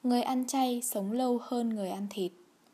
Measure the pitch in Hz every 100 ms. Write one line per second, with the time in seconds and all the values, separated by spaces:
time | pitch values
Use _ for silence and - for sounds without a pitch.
0 | 254 247 - 254 247 269 262 240 233 214
1 | 196 233 254 240 240 247 233 214 190 196
2 | 202 202 180 - - _ _